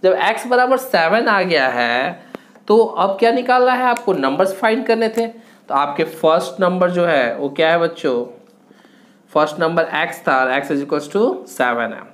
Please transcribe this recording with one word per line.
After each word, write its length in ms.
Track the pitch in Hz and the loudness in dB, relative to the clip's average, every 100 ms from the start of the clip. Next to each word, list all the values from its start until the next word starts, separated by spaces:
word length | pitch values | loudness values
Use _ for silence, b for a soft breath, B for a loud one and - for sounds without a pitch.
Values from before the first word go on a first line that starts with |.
जब 120 | 190 185 180 | 2 2 0
x 200 | 220 247 | -2 0
बराबर 300 | 247 254 262 | 0 2 0
सेवन 520 | 262 190 165 208 240 | 0 0 2 2 2
आ 140 | 208 | 0
गया 260 | 180 160 131 | 2 2 0
है 560 | 123 120 120 143 175 B B B B - | 0 0 0 -2 -6 B B B B 2
तो 100 | 214 | 2
अब 380 | 226 - 190 196 | 4 0 -2 2
क्या 140 | 233 | 2
निकालना 400 | 240 247 254 254 | 2 2 2 4
है 120 | 254 | 2
आपको? 280 | 254 233 - | 0 0 0
Numbers 420 | 175 139 147 190 190 | 0 0 0 0 0
find 260 | 226 226 - | 0 0 0
करने 220 | 226 226 | 0 0
थे। 180 | 220 226 | -2 -4
तो 480 | - - - _ | -6 -20 -20 _
आपके 300 | 139 143 - | -2 -2 -2
first 560 | 160 - 160 165 175 - | -4 0 2 2 0 -2
number 300 | 180 185 180 | 0 2 0
जो 140 | 175 | 2
है 320 | 170 151 123 117 | 2 2 0 -2
वो 120 | 143 | -6
क्या 200 | 139 160 | 0 2
है 80 | 170 | 2
बच्चों? 440 | 170 165 143 123 120 - _ _ _ b b b b b _ | 0 -2 -4 -2 -4 -12 _ _ _ b b b b b _
फर्स्ट 280 | 156 151 180 | 0 0 0
नंबर 280 | 165 170 165 151 | -2 0 -2 -2
x 180 | 165 - | -4 -4
था, 200 | - 135 131 131 | -2 0 2 -2
x 120 | 139 | -2
is 120 | 143 143 | -6 -2
equals 260 | 147 143 | -6 -4
to 340 | 196 233 370 - | -2 -2 -2 -10
सेवन 440 | - 127 117 113 | -2 -2 0 -4
है। 100 | 113 - | -8 -16